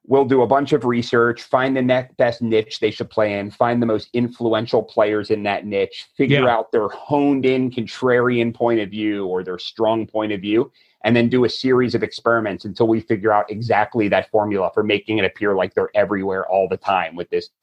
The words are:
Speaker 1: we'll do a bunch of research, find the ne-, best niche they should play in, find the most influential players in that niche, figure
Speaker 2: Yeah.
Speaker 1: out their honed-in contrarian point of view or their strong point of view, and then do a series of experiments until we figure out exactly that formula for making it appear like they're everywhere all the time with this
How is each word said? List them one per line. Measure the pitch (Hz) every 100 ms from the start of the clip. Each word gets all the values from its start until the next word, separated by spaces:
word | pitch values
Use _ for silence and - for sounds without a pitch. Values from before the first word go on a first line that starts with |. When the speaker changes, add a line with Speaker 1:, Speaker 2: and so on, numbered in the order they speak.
| -
Speaker 1:
we'll | 135 131
do | 135
a | 117
bunch | 135 139
of | 151
research, | 123 120 117 120 117 117
find | - 127 131 135
the |
ne-, | 127 127 127 -
best | 120 117
niche | 117 110 110 -
they | 110
should | - 117
play | - 107 101
in, | 101
find | - 120 120
the | 117
most | 107 -
influential | 120 120 - 117 110 117 123
players | 107 - 107 107 101
in | 107
that | 104 98 104
niche, | 98 95 - - -
figure | 139 143 123
Speaker 2:
Yeah. |
Speaker 1:
out | 117 -
their | 120 104
honed-in | - - 147 143 135 131 131 127
contrarian | 123 107 - 127 123 123 120 117
point | 113 120 117
of | 101
view | 107 107 101 95
or | 92
their | 92 90
strong | - - 110 113 104
point | 107 107
of | 101
view, | 101 110 135 _ _ _
and | - 120
then | 117
do | 127 117
a |
series | - 131 127 123 117
of |
experiments | 104 - 117 117 107 95 107
until | 98 117
we | 113
figure | - 110 107
out | 104 104
exactly | 107 117 104 104 123 104
that | 95 -
formula | 107 104 101 87
for | -
making | 107 104 - 110
it |
appear | 92 - 104 95
like | 92
they're | - 95 107
everywhere | 101 101 98 95 90
all | 95 92
the | 92
time | - 95 82 85
with | 87
this | 87 - _